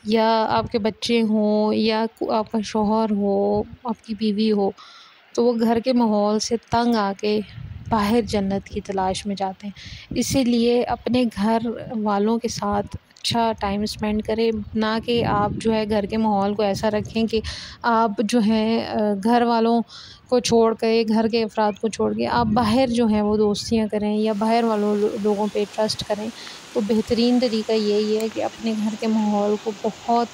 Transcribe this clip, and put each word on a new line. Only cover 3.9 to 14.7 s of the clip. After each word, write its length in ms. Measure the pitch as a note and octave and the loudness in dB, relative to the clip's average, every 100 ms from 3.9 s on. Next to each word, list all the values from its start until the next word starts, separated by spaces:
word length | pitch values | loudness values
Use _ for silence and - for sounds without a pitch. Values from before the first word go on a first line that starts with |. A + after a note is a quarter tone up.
| G#3+ - | -8 -8
बीवी 340 | G3+ A3 G3+ A3 | -2 -2 2 2
हो, 260 | G#3 G3 - - - - - _ | 2 0 -4 -20 -20 -20 -20 _
तो 100 | - | 0
वो 100 | A#3 | 2
घर 260 | A#3 A3+ A3+ | 2 2 2
के 120 | C4 | 2
माहौल 460 | A#3+ A#3 G#3 G#3 G#3+ | 2 4 2 2 0
से 180 | - A#3 | -2 -4
तंग 380 | _ A#3 A#3+ | _ 0 2
आके 460 | A3+ G3 G3 G#3 G#3+ G3+ - - - - | 2 0 -2 -2 -2 -4 -14 -16 -14 -2
बाहर 300 | A3+ G#3 A#3+ | 0 2 0
जन्नत 440 | G3+ G#3+ G3 G3 | 2 -2 -2 -4
की 160 | - G#3 | -4 -10
तलाश 460 | G3 G3 F#3 F#3+ G#3 | -6 -2 -2 -2 -6
में 80 | |
जाते 320 | G3 F#3+ F#3+ G#3 | -4 -4 -6 -14
हैं। 80 | - - - - - | -14 -16 -18 -8 -4
इसीलिए 640 | A#3 C#4 A#3+ A#3+ A#3 A#3+ | 0 0 2 2 2 2
अपने 420 | - A#3+ - B3 | 0 -4 -2 0
घर 640 | B3 G3 G#3 A3+ A#3 - - A#3+ | 0 0 0 0 -2 -6 -8 -4
वालों 420 | G#3 G3+ G#3 A#3 | -2 0 2 0
के 100 | A3+ | -2
साथ 340 | - G3+ G3+ | -4 -2 -2
अच्छा 720 | G3+ - _ - - A#3 A3+ | -4 -12 _ -10 -4 0 0
time 320 | A3 G3+ G3+ | -2 -2 -2
spend 380 | G#3 - G#3+ G#3+ | -4 -4 -2 -2
करें, 420 | G#3+ A3 A3+ A3 G#3 | -2 0 0 0 -4